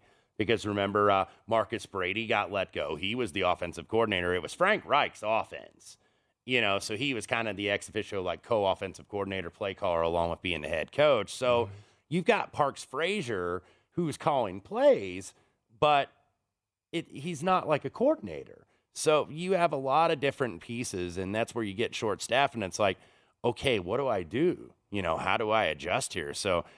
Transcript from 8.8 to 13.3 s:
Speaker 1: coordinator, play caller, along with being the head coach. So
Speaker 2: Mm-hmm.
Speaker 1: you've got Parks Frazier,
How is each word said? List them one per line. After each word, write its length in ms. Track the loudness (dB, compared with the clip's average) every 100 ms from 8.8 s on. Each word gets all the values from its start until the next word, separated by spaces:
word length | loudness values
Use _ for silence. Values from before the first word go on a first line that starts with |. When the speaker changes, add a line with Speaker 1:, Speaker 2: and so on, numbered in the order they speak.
| -4 -10 -10
Speaker 1:
coordinator, 420 | -6 -4 -4 -8
play 240 | -6 -6
caller, 280 | -4 0 2
along 280 | 2 0 0
with 100 | -2
being 180 | -4 -4
the 60 | -2
head 240 | -4 -4
coach. 380 | 2 4 4 0
So 320 | -2 2 2
Speaker 2:
Mm-hmm. 80 | 0 -8 -20 _ -4
Speaker 1:
you've 140 | -2
got 280 | 2 0 0
Parks 320 | -2 -2 -2
Frazier, 760 | -10 -4 -2 -2 -2